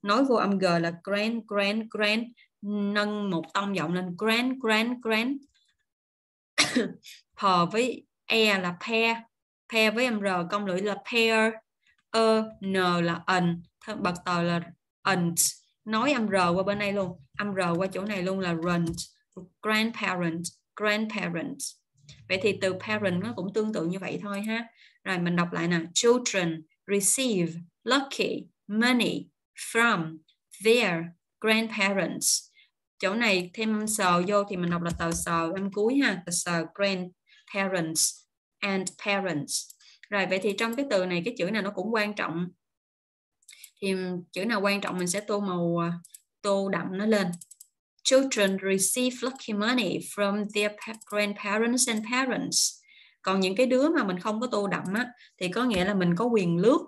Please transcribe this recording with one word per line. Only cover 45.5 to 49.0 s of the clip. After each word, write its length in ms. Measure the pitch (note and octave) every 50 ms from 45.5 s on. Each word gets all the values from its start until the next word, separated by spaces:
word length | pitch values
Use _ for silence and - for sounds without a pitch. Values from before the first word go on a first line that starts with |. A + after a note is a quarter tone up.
| F3+ F3 E3+ E3+ E3+ E3+ E3+
à, 100 | E3+ F3 F3 - - _ - _ _ _ _
tô 280 | - G#3 G3 G3 G3 G3
đậm 180 | F#3 E3+ F3 F#3
nó 140 | F#3 F#3+ G#3
lên. 220 | A3 A3 G3+ F#3+ F3+ F3 - - _ - _ - _ _ _ _ _ _ _ _
Children 540 | - C4 C4 C#4 C4+ C4 A3+ G3+ F#3+ F#3+ F#3+ F#3 G3
receive 460 | F#3+ F#3+ F#3+ - - B3